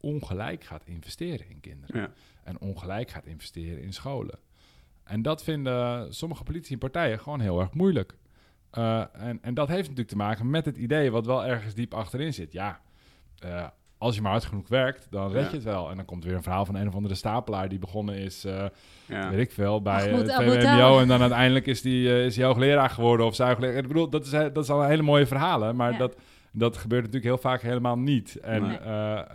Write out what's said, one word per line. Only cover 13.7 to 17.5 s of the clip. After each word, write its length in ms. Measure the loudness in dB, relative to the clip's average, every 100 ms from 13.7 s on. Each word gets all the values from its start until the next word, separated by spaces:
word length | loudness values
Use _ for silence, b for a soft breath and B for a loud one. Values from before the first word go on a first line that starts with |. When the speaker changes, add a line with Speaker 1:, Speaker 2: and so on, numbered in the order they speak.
| -14 _ -4
Speaker 1:
als 160 | -4
je 80 | -2
maar 80 | 0
hard 140 | -2
genoeg 240 | -2 -8 -2
werkt, 380 | 0 0 -4 -8
dan 200 | -6 -2
red 100 | -2
Speaker 2:
Ja. 40 | -2
Speaker 1:
je 60 |
het 100 | -4
wel. 260 | -4 -4 -6
En 60 | -10
dan 80 |
komt 200 | -10 -8
weer 100 | -4
een 80 | -4
verhaal 220 | -2 -2
van 100 | 0
een 140 | -2 -2
of 60 |
andere 200 | -2 -4
stapelaar 540 | -4 -2 -4 -4